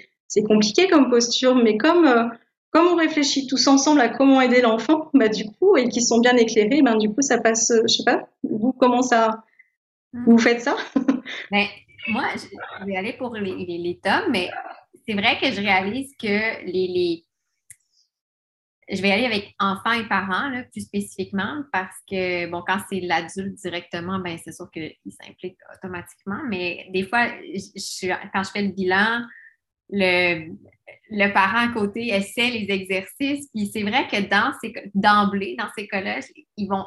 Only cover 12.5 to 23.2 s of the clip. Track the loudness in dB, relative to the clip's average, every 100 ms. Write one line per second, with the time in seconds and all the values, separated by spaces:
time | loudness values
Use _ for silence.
12.5 | -16 -14 -12 -8 -6 -6 -8 -8 -6 -6
13.5 | -6 -8 -6 -6 -4 -2 0 0 -2 -2
14.5 | -8 -14 -16 _ _ -6 -2 0 0 0
15.5 | 0 2 2 0 -4 -8 -8 -2 0 0
16.5 | -4 -6 -4 -2 0 -2 -4 _ _ _
17.5 | _ _ -20 _ _ _ _ _ _ _
18.5 | _ _ _ -10 -4 0 0 0 -2 -6
19.5 | -4 -2 -2 -2 -4 -2 -4 -2 -4 -4
20.5 | -6 -10 -14 -8 -8 -8 -8 -8 -6 -6
21.5 | -8 -6 -6 -6 -12 -10 -6 -4 -4 -6
22.5 | -6 -4 -4 -4 -8 -2 -2